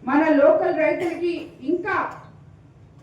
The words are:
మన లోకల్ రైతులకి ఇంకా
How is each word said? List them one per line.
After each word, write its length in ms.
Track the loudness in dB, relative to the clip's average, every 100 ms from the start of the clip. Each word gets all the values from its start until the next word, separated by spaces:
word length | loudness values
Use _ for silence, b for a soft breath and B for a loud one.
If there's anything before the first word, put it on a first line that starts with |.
| -2
మన 240 | 0 4
లోకల్ 500 | 6 6 4 0 0
రైతులకి 680 | 0 -2 -4 -4 -6 -6 -10 -12
ఇంకా 480 | -4 -4 -2 -4 -6 -10 -20 -20 -20 -20 -20 -20 -20 -18